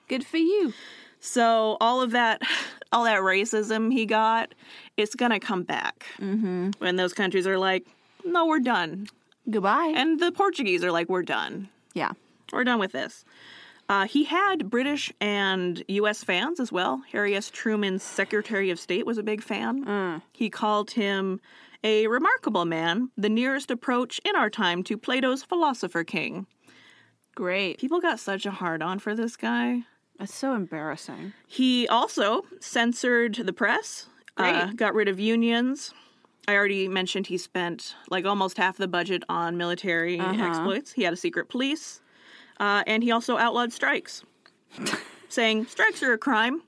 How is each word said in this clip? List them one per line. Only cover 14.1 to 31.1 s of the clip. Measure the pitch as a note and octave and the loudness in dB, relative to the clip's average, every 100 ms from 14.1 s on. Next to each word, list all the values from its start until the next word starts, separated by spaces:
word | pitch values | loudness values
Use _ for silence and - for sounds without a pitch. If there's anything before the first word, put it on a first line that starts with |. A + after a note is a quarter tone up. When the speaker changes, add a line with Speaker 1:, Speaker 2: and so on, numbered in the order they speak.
| C#4+ D4+ | 2 2
Speaker 2:
had | E4+ G4+ F#4 G3+ | 2 2 2 0
British | A#3+ C4+ D4 - - | 0 0 -2 -6 -4
and | G#3 G3+ G3 F#3+ F3+ E3+ - | -2 2 2 0 -2 -4 -2
U | G3+ G#3 | 0 0
S | G#3+ | 0
fans | - F3+ B3+ F4 | 0 0 0 -2
as | B3 | -2
well. | F3+ F3+ C4 - | 0 0 -2 -4
Harry | - G#3 G3 | -2 0 0
S. | G#3 | -4
Truman's | - A#3 G#3+ G3+ F#3+ | -6 -2 0 0 -2
Secretary | - - G3 G#3 G#3+ G#3 G3 | -4 -4 0 0 0 0 0
of | E3+ | -2
State | - F3+ - | -2 -2 -2
was | A3+ | -2
a | |
big | G#3+ G#3+ | -2 -4
fan. | - G#3+ A3+ C4 B3+ | -4 -4 -2 -4 -2
Speaker 1:
Mm. | G3+ F#3 D#3+ - | -2 -2 -4 -10
Speaker 2:
He | _ A3 | _ -4
called | - G#3+ G#3 G3+ | 0 2 2 0
him | - G3+ G3 G3 F#3 - - - - | 0 0 2 0 -4 -8 -20 -20 -4
a | G#3+ G#3+ A3 | 2 4 4
remarkable | A#3+ F4 - D4 G3 E3+ | 2 2 2 0 0 0
man, | E3 E3 F#3 B3+ - | 0 0 0 -2 -2
the | G#3 | 0
nearest | A3 C4 C4+ C4+ | 2 2 -2 -2
approach | A#3+ - B3 B3 - | -4 0 0 0 -4
in | G4+ G4+ | 0 2
our | G#3+ | 2
time | G#3+ F#3 F3 | 2 0 0
to | F#3 G#3+ | -2 -4
Plato's | - B3+ B3+ C4 | 0 0 2 0
philosopher | - F4 D#4 B3 F#3 E3+ | -2 2 2 0 -4 -4
king. | E3 E3+ D3+ F3 G3 _ - - - - _ _ _ | -2 -4 -4 -6 -12 _ -20 -20 -20 -20 _ _ _
Speaker 1:
Great. | - F3+ F#3 F#3+ - | -6 -2 -2 -2 -4
Speaker 2:
People | C4 E4+ | -2 0
got | E4+ A3+ | 0 -2
such | - F#3+ G3+ | -4 -6 -6
a | |
hard-on | F#3+ F3 D#3+ D#3+ F#3+ | -4 -4 -2 -4 -4
for | G#3 G#3+ | -4 -4
this | A#3 - | -4 -4
guy. | A3+ A#3+ A#3+ B3 A#3+ _ _ _ | -2 0 0 -2 -4 _ _ _
Speaker 1:
That's | G3+ - | -12 -4
so | C4+ | -2
embarrassing. | A#3+ E3+ D#3 D3+ C#3+ - | -2 -4 -6 -6 -8 -10